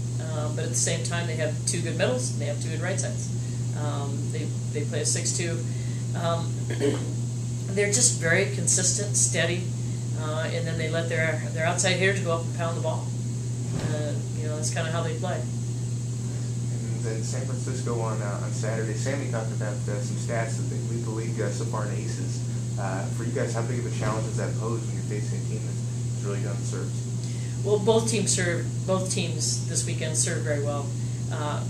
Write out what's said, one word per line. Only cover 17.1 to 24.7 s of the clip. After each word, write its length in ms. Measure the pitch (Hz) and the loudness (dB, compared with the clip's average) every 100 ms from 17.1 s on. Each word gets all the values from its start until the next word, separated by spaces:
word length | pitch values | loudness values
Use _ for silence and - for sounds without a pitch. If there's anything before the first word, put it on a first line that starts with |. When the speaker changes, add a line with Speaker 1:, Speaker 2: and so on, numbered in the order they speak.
| 110 | 0
Speaker 2:
San 240 | - 127 - | 0 0 0
Francisco 540 | 120 - 120 - 117 | -2 -2 -2 0 0
on, 200 | 113 107 | 0 0
uh, 200 | 101 98 | 0 -2
on 60 | - | -2
Saturday. 420 | - 107 110 107 | 0 0 0 0
Sammy 360 | - - 139 120 | 0 0 0 0
talked 220 | 117 110 | 0 0
about, 200 | - 107 104 - | 0 -2 -2 -2
uh, 120 | 104 | -2
some 160 | - - | 0 -2
stats 400 | - 117 117 - | 0 0 0 0
that 120 | - | 0
they 80 | 120 - | 0 0
lead 100 | 117 | -2
the 60 | 117 | 0
league, 300 | 113 117 - | -2 0 0
uh, 100 | 101 | 0
so 140 | - 113 | 0 -2
far 200 | 107 104 | 0 0
in 60 | |
aces. 480 | 98 - - - - - - - - | 0 -2 -2 -2 -2 -2 -2 -2 -2
Uh, 260 | 95 95 120 120 | 0 0 0 0
for 80 | |
you 80 | 117 | 0
guys, 220 | 120 117 | 0 0
how 80 | 120 | 0
big 160 | 117 120 | 0 0
of 60 | 117 | 0
a 120 | - | 0
challenge 280 | 107 107 117 | 0 2 0
does 100 | - | 0
that 180 | 95 - | 0 0
pose 220 | 110 | 0